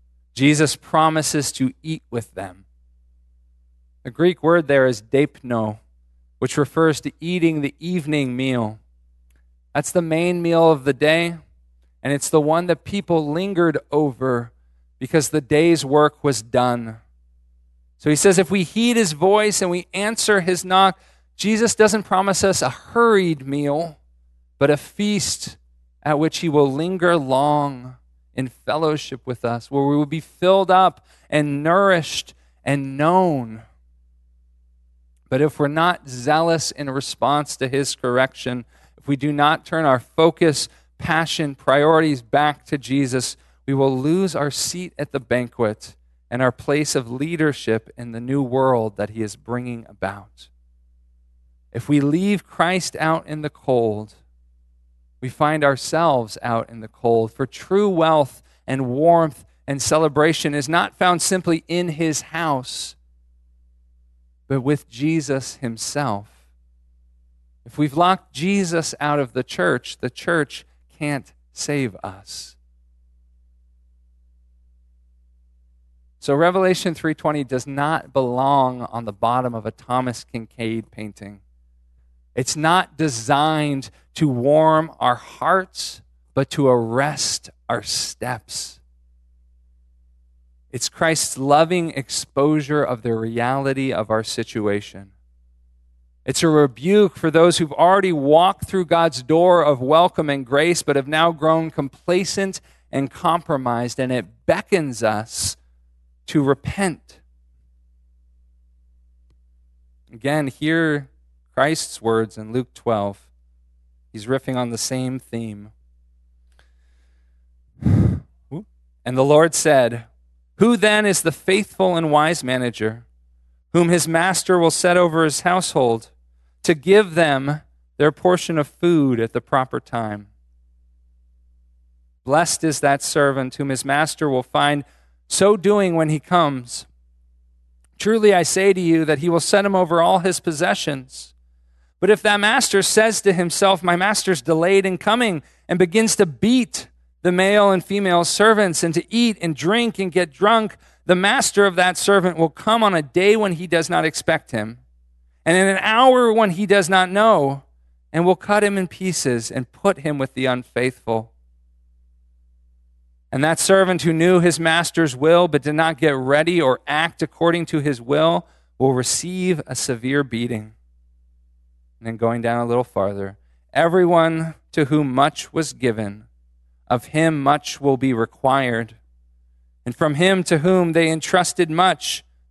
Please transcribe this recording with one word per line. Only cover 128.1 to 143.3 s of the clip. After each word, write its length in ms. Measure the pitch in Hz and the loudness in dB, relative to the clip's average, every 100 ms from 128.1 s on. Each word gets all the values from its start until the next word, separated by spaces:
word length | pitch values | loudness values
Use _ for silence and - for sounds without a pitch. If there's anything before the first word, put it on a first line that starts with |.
portion 460 | - 180 180 - 160 | 2 2 2 0 -4
of 100 | 139 | -4
food 500 | _ 175 160 135 117 | _ 2 2 2 0
at 140 | 113 | -2
the 80 | 120 | -4
proper 400 | - 135 127 120 | -2 -2 -2 -6
time? 480 | - 120 107 104 101 _ _ _ _ _ _ _ _ _ _ _ _ _ _ _ _ _ _ _ | -6 -6 -6 -8 -14 _ _ _ _ _ _ _ _ _ _ _ _ _ _ _ _ _ _ _
Blessed 400 | 131 151 170 - | 0 0 0 -2
is 160 | 160 139 | -2 0
that 220 | 143 139 | 0 0
servant 520 | - 160 143 135 127 | 0 0 2 0 -6
whom 160 | - 139 | -6 -6
his 140 | 131 | -4
master 440 | 135 143 156 - 151 | -2 0 0 -2 -2
will 140 | 127 | -2
find 420 | - 147 147 143 - _ _ _ - | -2 0 0 -2 -6 _ _ _ -6
so 300 | - 196 208 | 2 2 4
doing 380 | 196 208 190 | 2 2 2
when 140 | 165 156 | 0 0
he 100 | 151 | -2
comes. 680 | - 180 151 131 123 - - _ _ _ _ _ _ _ _ _ _ - | 0 2 2 -2 -10 -16 -18 _ _ _ _ _ _ _ _ _ _ -6
Truly 340 | 208 226 208 | 0 4 6
I 100 | 180 | 4
say 300 | 156 190 196 | 2 2 2
to 80 | 185 | 2
you 240 | 170 160 | 2 2
that 140 | 156 143 | 2 0
he 100 | 170 | 0
will 120 | 170 | 0
set 240 | - 202 | 2 2
him 100 | 202 | 2
over 260 | 190 170 170 | 0 2 2
all 200 | 175 185 | 4 2
his 200 | 185 - | 0 -4
possessions. 920 | 180 147 185 196 156 135 131 - - _ _ _ _ _ _ - | -4 -2 -2 -2 -4 -8 -10 -20 -20 _ _ _ _ _ _ -2
But 100 | 190 | 2
if 120 | 208 | 4
that 160 | 214 202 | 2 2
master 400 | 208 254 - 294 | 2 2 2 0
says 400 | - 214 226 - | 2 2 2 2
to 100 | 196 | 0